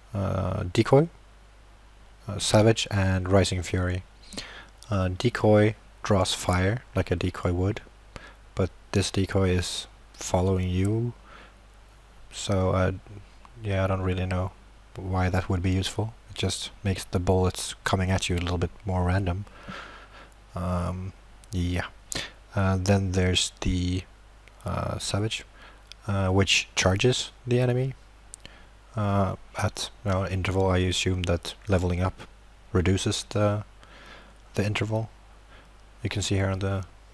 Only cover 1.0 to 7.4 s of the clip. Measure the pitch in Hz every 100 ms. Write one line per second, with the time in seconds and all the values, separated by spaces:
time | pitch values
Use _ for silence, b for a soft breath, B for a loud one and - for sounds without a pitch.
1 | 170 - - - - - - - - -
2 | - - - 98 - 110 110 110 - 101
3 | 95 92 90 95 90 92 85 92 90 90
4 | - - B B B B B - - 101
5 | 92 92 120 - 107 107 107 104 - -
6 | - 101 92 - - 92 95 120 - 98
7 | - 90 92 -